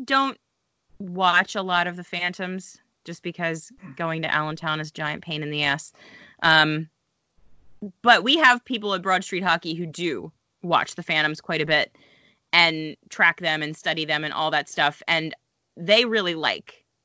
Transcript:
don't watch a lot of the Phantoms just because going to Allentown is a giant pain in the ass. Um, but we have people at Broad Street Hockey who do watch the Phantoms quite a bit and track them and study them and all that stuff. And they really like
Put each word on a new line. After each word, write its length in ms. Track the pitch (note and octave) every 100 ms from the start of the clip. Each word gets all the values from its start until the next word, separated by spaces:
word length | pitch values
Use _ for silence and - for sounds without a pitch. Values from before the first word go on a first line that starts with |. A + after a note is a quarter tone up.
| B3+
don't 320 | C4+ C4+ - _ _ _ _ _ -
watch 560 | G3 F3 F#3 F3 F#3+ G#3+
a 60 |
lot 260 | F#3 F3 F3
of 80 | F3
the 80 |
Phantoms 760 | E3+ F3 F3 F3 F#3 F#3 - - _ _ -
just 180 | E3+
because 480 | F3 E3+ E3+ D#3+ - - E3+ C3+
going 260 | E3 D#3+
to 120 | E3
Allentown 480 | D3+ D#3 D#3+ E3 D#3
is 80 | D#3
a 40 |
giant 300 | - D3+ D3+
pain 180 | - D#3
in 60 | D3
the 140 | D3
ass. 300 | C#3+ C#3+ - _ - - - -
Um, 460 | E3 D#3+ D#3 D#3 D#3 _ _ _ _ _ - - - - G#3 -
but 220 | A#3 G#3+
we 140 | G#3+ D#4+
have 280 | C4+ B3 -
people 280 | A#3+ G#3
at 80 | F#3+
Broad 220 | F#3 F#3
Street 200 | F#3+ F3+
Hockey 300 | F#3 E3+ E3 E3
who 100 | E3+
do 460 | D3+ F3 A#2 D#3+ _ _ _
watch 340 | F3 D3 - -
the 80 |
Phantoms 360 | F3 D#3 D3+ D#3
quite 200 | - D#3+
a 40 | D3+
bit 300 | D3+ - _ _ _ _ _ -
and 460 | E3+ E3+ D#3+ D#3 - _
track 300 | - F3 E3
them 220 | E3+ D#3
and 140 | D3+ D#3
study 280 | F3+ D#3+ D#3
them 180 | D3+
and 100 | D3+
all 180 | - D#3
that 160 | D3+ C#3+
stuff. 340 | - D3 - -
And 260 | E3 D#3+ - _ _ _ -
they 280 | E3+ G#3+ A#3+
really 300 | A3 F#3 D#3+
like 480 | C#3+ F2+ - - _ _